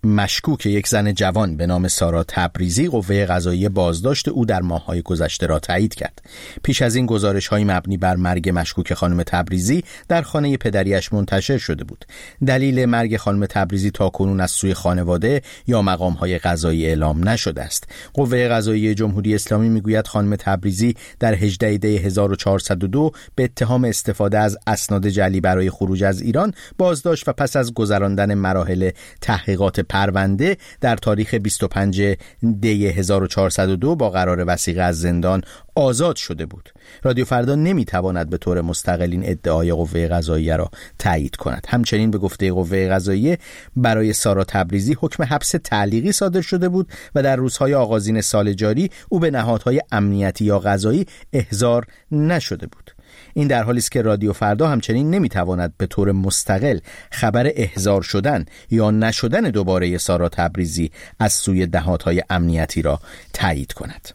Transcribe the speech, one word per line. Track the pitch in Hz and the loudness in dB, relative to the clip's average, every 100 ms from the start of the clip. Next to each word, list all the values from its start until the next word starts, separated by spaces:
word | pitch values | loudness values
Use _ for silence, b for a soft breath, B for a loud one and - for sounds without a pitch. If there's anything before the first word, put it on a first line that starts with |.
مشکوک | 107 104 101 - - 143 107 | 4 2 2 -2 -2 0 0
یک | 104 101 | 0 2
زن | 113 104 | 0 2
جوان | 98 95 92 104 78 | 2 0 2 0 0
به | 85 | 0
نام | 90 92 | 2 0
سارا | - 85 85 | 0 0 0
تبریزی، | 82 - 87 - 92 87 170 | -2 -2 -2 -2 -2 0 0
قوه | 127 92 101 95 | 0 0 0 2
قضاییه | 90 87 90 98 | 0 0 0 0
بازداشت | 98 90 82 104 - - | 2 0 2 0 0 -2
او | 131 | 0
در | 113 95 | 0 2
ماه‌های | 90 82 - 87 | 0 -2 -2 -6
گذشته | 82 87 78 - 85 | -2 0 0 -2 -2
را | 78 | -2
تایید | - 90 107 | 0 0 0
کرد. | - - - B B B B | -2 -12 -12 B B B B
پیش | - 127 | -2 0
از | 123 | 2
این، | 117 123 | 2 0
گزارش‌های | 110 101 98 - 107 | 2 2 0 0 0
مبنی | 104 92 90 95 | 2 0 0 -2
بر | 92 90 | 0 2
مرگ | 90 90 80 | 2 0 0
مشکوک | 90 80 - 87 | 0 -2 -4 -4
خانم | - 87 87 | -2 0 0
تبریزی | 82 90 85 92 90 156 - B B | 0 -2 0 -2 0 0 -2 B B
در | 170 | 0
خانه | 147 156 147 135 | 0 -2 0 0
پدریش | 117 101 95 98 - | 0 0 2 0 0
منتشر | 104 98 95 - 135 | -2 0 0 0 -2
شده | - 78 | 0 -6
بود. | - - - B B B 135 | -6 -14 -20 B B B 0
دلیل | 131 135 127 | 2 2 2
مرگ | 127 117 117 107 | 2 2 0 0
خانم | - 101 101 | 0 0 0
تبریزی | - 92 98 101 | -2 -2 0 -2
تاکنون | - 95 - 95 98 | 0 -2 0 0 2
از | 90 | 0
سوی | - 98 | 0 0
خانواده | 90 90 90 87 87 104 139 B B - | 0 0 0 0 0 2 0 B B 0
یا | 117 | 2
مقام‌های | 98 90 90 82 92 90 | 2 2 0 0 -2 -2
قضایی | 87 85 82 82 80 | 0 0 0 0 0
اعلام | 80 78 78 90 | 2 0 0 0
نشده | 113 - 73 | 0 -2 -6
است. | 76 - - B B | -6 -8 -10 B B
قوه | - 135 123 123 | -2 0 2 2
قضاییه | 117 107 110 107 | 2 2 0 0
جمهوری | 104 110 98 104 | 0 0 0 0
اسلامی | 104 - 107 113 | 0 0 2 2
می‌گوید | 110 104 110 107 | 2 2 0 0
خانم | 107 101 104 | 0 0 0
تبریزی | - 95 101 92 117 117 B B | -2 0 -2 0 0 0 B B
در | 117 | 0
هجده | 101 104 92 113 104 | 2 0 0 0 0
دی | 107 104 | 2 0
هزار | 95 92 101 | 0 0 0
و | 98 | 0
چهارصد | - 98 - 92 | 0 0 0 -2
و | 95 | 0
دو | 120 156 B B | 0 0 B B
به | - | -2
اتهام | 127 - 117 127 | -2 0 0 2
استفاده | 123 107 - 104 101 107 | 2 0 -4 0 2 2
از | 107 101 - | 2 0 -2
اسناد | 104 - 101 98 | -2 0 0 0
جعلی | 98 95 95 | 2 2 2
برای | 92 92 92 | 2 2 0
خروج | - 95 95 | 0 -2 2
از | 98 95 | 0 0
ایران | 117 123 208 - B - | 0 0 0 -2 B 0
بازداشت | 185 160 170 160 - | 0 2 0 -2 -2
و | |
پس | 131 139 143 | -2 0 0
از | 120 | -2
گذراندن | 117 107 101 98 98 101 | 0 0 2 2 2 2
مراحل | 104 95 92 90 92 92 - B B | 2 2 0 0 0 0 -2 B B
تحقیقات | - 104 - 95 98 95 90 | -2 -2 0 0 0 0 -2
پرونده، | 98 101 98 95 98 156 196 B B | 0 0 2 0 2 0 -2 B B
در | 127 113 | 0 0
تاریخ | - 104 110 | 0 0 0
بیست | 117 104 - | -2 -2 -2
و | 98 | -2
پنج | - 98 95 101 95 B B 113 107 | 0 0 2 0 0 B B -2 0
دی | 110 104 101 | 0 2 0
هزار | 87 92 98 | 0 0 0
و | 95 | 0
چهارصد | - 95 - 95 | 0 0 2 0
و | 95 | 2
دو | 131 165 | 0 0
با | 117 | 0
قرار | 92 90 90 87 | 0 0 0 0
وثیقه | 87 - 87 | -2 -2 0
از | 90 82 | 0 0
زندان | 87 87 87 95 - B B | 0 0 2 0 -2 B B
آزاد | - 139 117 147 - | 0 0 2 0 -2
شده | - 82 80 | -8 -8 -8
بود. | - - - B B | -12 -20 -20 B B
رادیو | 135 123 | -2 0
فردا | 127 123 120 | 0 0 2
نمی‌تواند | 143 160 190 104 92 92 90 80 | 2 2 0 0 -2 0 -2 -2
به | 92 | -4
طور | - 90 | -2 -2
مستقل | 85 87 - 90 87 | -2 -4 -2 0 0
این | 87 | -2
ادعای | 98 87 90 80 85 | -2 -4 0 0 2
قوه | 85 82 82 82 | 0 -2 -2 0
قضاییه | 85 80 80 80 80 | 0 0 0 0 0
را | 85 B B - | -2 B B -6
تایید | 104 82 71 - | -2 0 -2 -6
کند. | - 62 - | -8 -8 -4
همچنین، | 123 117 107 110 | -2 0 0 0
به | 101 | 0
گفته | 92 - 98 | -2 -2 -2
قوه | 92 87 95 92 | 0 0 0 2
قضاییه، | 95 92 98 135 170 B B B - | 0 0 0 2 0 B B B 0
برای | 120 110 110 | 2 2 2
سارا | 107 113 98 | 0 2 2
تبریزی | 95 101 87 98 101 151 | 0 0 0 0 0 0
حکم | 156 - | -2 -2
حبس | 147 147 - - | -2 -2 -2 -4
تعلیقی | - 107 101 113 156 | -2 -2 0 0 0
صادر | 202 196 180 | 0 0 0
شده | 165 185 180 | -2 0 0
بود | 180 185 B B | 0 -2 B B
و | 147 | 0
در | 135 131 | 2 2
روزهای | 127 - 135 | 0 0 2
آغازین | 143 117 113 104 110 | 2 2 0 0 0
سال | 101 107 104 | 0 0 0
جاری | 95 107 110 190 B B | 2 0 2 -2 B B
او | 190 | 0
به | 165 | 2
نهادهای | 139 113 110 123 131 - | 0 0 0 2 0 0
امنیتی | 107 101 101 98 92 | 0 2 2 0 0
یا | 147 101 | 2 2
قضایی | 101 98 107 143 196 B B | 2 0 2 0 -2 B B
احضار | 139 107 101 120 120 120 b b | -4 -2 0 2 2 -2 b b
نشده | 151 151 170 - 87 - | 0 2 0 -2 -8 -10
بود. | - - - B B B | -16 -20 -20 B B B
این | - 143 | -2 2
در | 127 | 2
حالی | 110 123 | 2 0
است | - | 0
که | 127 | 0
رادیو | 113 104 104 | 2 2 0
فردا | 98 104 104 156 | 0 0 2 2
همچنین | 135 - 117 151 | 2 0 0 2
نمی‌تواند | 190 147 101 87 90 87 - | 2 0 0 -2 0 -2 -4
به | 95 | -4
طور | - 98 | 0 2
مستقل | 98 95 - - 95 139 98 B B B | 2 0 -2 -2 0 0 -2 B B B
خبر | - 113 113 131 | -2 0 2 0
احضار | 156 110 - 95 98 | 0 -4 -2 2 2
شدن | 92 101 110 131 78 B B | 2 -2 0 -2 -4 B B
یا | 113 107 | 2 2
نشدن | 107 110 110 117 170 | 2 2 0 -2 0
دوباره | 214 107 92 92 90 87 | 0 0 0 0 0 -2
سارا | - 90 85 | 0 0 0
تبریزی | - 85 90 87 85 80 B B B | 0 -2 0 -4 -2 -4 B B B
از | 107 | 0
سوی | - - 92 90 | 0 0 0 2
نهادهای | 87 78 85 - 87 - | 0 0 -2 0 -2 0
امنیتی | 92 85 82 78 - | 0 2 0 0 -2
را | 76 71 B B B | 0 -2 B B B
تایید | - 95 76 69 | -4 -2 -2 -6
کند. | - - - - | -10 -14 -16 -20